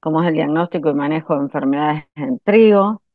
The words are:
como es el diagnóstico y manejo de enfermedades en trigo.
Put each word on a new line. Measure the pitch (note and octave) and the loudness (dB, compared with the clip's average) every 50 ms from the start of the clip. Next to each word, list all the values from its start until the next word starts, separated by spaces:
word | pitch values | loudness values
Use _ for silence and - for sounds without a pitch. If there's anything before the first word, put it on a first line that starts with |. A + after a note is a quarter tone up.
como | - D#3+ D#3 D#3+ | -4 -2 0 0
es | E3+ F3 | 0 0
el | D#3+ | 0
diagnóstico | D#3+ D#3+ C#3+ D3+ E3 F3 E3+ - F3 C#3+ D#3 | 0 -2 -2 0 -2 -2 -2 -4 -2 -2 -2
y | C#3 | -2
manejo | C#3+ C#3+ C#3+ D#3 D#3+ D#3 - D#3+ | -2 -2 -2 -4 -4 -2 -4 -4
de | C#3 | -2
enfermedades | C#3+ C3+ - D3 C3+ C3+ C#3 C#3+ D3+ D3+ D3+ D#3 - _ _ | -2 -4 -4 -4 -2 -2 -2 0 -2 -2 -2 -4 -8 _ _
en | D3+ C#3+ C3 B2+ - | -10 -6 -6 -6 -4
trigo. | _ - G#3 A3+ A3+ G#3+ G#3 G3+ G3 G#3 A3 G3+ _ _ | _ 2 4 6 6 6 6 4 2 0 -2 -8 _ _